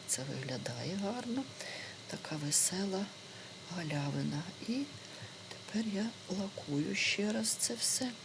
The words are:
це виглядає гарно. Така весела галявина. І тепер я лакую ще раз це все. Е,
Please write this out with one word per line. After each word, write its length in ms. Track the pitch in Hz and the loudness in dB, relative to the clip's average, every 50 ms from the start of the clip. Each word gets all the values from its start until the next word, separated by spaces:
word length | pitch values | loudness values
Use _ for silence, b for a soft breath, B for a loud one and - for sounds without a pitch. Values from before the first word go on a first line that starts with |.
| - | 0
це 160 | - - - 135 | 0 0 0 0
виглядає 720 | 143 135 131 131 127 127 - - 123 120 117 123 151 190 | -2 -2 -2 -2 -2 -2 -2 -2 -2 -2 -2 -2 -2 0
гарно. 480 | 202 202 196 240 247 240 240 233 269 269 - B B B B B B B B B B B - | 0 0 0 0 0 -2 -2 -2 -2 -2 -4 B B B B B B B B B B B -8
Така 260 | - - - - 156 | -8 -6 -4 -4 -2
весела 680 | 151 147 143 147 - - - 185 190 202 196 190 190 208 - - - B B B B B B B - - - 175 | -2 2 4 6 6 6 6 4 2 2 2 2 0 0 -2 -4 -8 B B B B B B B -12 -10 -6 -4
галявина. 680 | 175 165 151 147 143 143 143 139 139 139 147 143 147 170 180 - - - | -2 -2 0 2 2 2 2 2 2 2 2 0 0 -2 -4 -6 -4 -2
І 160 | 226 240 269 285 - - B B B B B B B B - - - | 0 0 0 0 -2 -4 B B B B B B B B -12 -12 -12
тепер 360 | - - - - - 214 226 214 196 | -12 -10 -6 -2 0 2 2 2 2
я 120 | 196 220 233 - - - - 185 202 | 2 2 0 -2 -4 -6 -4 -2 0
лакую 560 | 196 196 - - - 151 143 143 160 196 202 | 0 -2 -4 -6 -2 0 2 2 4 4 4
ще 380 | - - - - - 202 208 220 | 4 4 4 4 4 4 4 4
раз 140 | 226 220 | 4 2
це 280 | 220 - - - - 240 | 2 4 4 2 2 2
все. 300 | 226 - - - - 254 | 4 4 4 4 4 2
Е, 60 | 247 226 - - | 0 -2 -4 -10